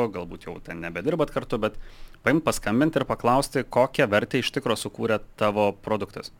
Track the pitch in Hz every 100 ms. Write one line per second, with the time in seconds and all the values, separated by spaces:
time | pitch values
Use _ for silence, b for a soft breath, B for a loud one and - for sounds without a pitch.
0 | 117 92 82 85 87 85 - 85 85 85
1 | 123 165 143 131 120 117 107 - B B
2 | B B 117 160 117 - 104 117 156 139
3 | 127 110 117 131 - 135 - 120 135 -
4 | 117 104 117 131 - 139 123 107 104 -
5 | 113 107 - - 107 104 101 101 - 107
6 | 98 - -